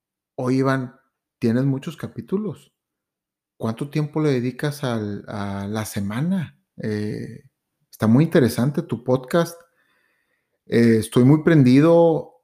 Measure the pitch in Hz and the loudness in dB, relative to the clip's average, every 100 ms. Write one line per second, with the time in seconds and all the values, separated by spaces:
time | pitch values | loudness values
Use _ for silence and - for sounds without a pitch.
0 | _ _ _ - 127 131 135 135 123 - | _ _ _ -10 -4 -2 0 -2 -6 -14
1 | _ _ _ _ 117 120 139 135 170 - | _ _ _ _ -2 0 0 -4 -8 -14
2 | 107 - - 196 214 127 _ _ _ _ | -14 -14 -8 -8 -8 -12 _ _ _ _
3 | _ _ _ _ _ - 113 113 143 156 | _ _ _ _ _ -10 -8 -6 -6 -6
4 | 147 156 151 127 123 127 147 143 131 113 | -4 -2 -2 0 -2 -6 -8 -6 -4 -4
5 | 104 101 - 104 101 98 101 110 107 107 | -6 -8 -10 -10 -8 -8 -6 -8 -8 -8
6 | 98 110 165 190 139 - _ - 113 104 | -8 -6 -4 -4 -6 -12 _ -12 -8 -6
7 | 104 113 - - _ _ _ _ _ - | -6 -8 -12 -16 _ _ _ _ _ -4
8 | 110 120 147 175 - - 131 156 - 113 | 2 2 4 4 2 2 -2 -4 -6 -8
9 | - 127 - 175 165 - _ _ _ _ | -2 -4 -2 -2 -2 -6 _ _ _ _
10 | _ _ _ _ _ _ - 117 117 113 | _ _ _ _ _ _ -4 2 4 2
11 | 107 127 127 156 170 160 123 135 160 170 | 2 2 4 4 4 4 6 6 6 6
12 | 170 151 - _ | 4 2 -6 _